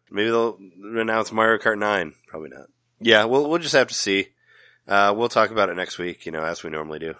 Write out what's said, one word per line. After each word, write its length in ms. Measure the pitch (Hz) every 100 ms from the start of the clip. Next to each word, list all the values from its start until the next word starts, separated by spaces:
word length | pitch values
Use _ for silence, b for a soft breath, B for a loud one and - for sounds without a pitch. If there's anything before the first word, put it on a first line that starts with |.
| _
Maybe 180 | 98 110
they'll 280 | 117 113 95 98 87 101 113
announce 360 | 113 110 104
Mario 300 | 110 113 110
Kart 160 | 113 107
nine. 360 | 104 101 80 - _
Probably 220 | 82 76
not. 180 | 65 69 _ _ _
Yeah, 260 | 113 110 110
we'll, 240 | 131 147
we'll 100 | 170
just 140 | 156 139
have 120 | 123
to 40 |
see. 340 | - - 98 98 _ b b b b -
Uh, 260 | 101 101 104
we'll 100 | 117
talk 220 | 117 104
about 180 | 110 98
it 60 | 87
next 220 | 92 -
week, 280 | 87 - -
you 60 |
know, 120 | 80
as 200 | 80 85
we 60 | 85
normally 300 | 78 78 78
do. 140 | 80 78